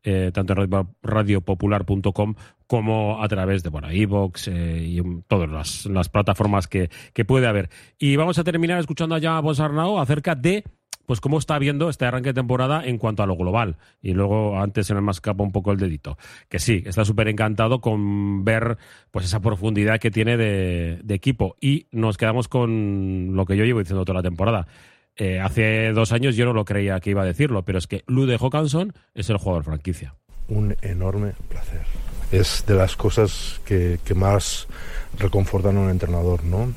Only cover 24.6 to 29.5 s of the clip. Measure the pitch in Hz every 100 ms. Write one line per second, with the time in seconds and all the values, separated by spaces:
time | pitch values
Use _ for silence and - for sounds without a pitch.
24.6 | 85 - - _ _ - 98 92 98 117
25.6 | 110 110 110 110 113 120 135 113 123 113
26.6 | 104 101 101 92 101 98 95 85 147 107
27.6 | 90 92 - 101 - 127 135 117 131 147
28.6 | 156 156 196 - _ - 95 104 95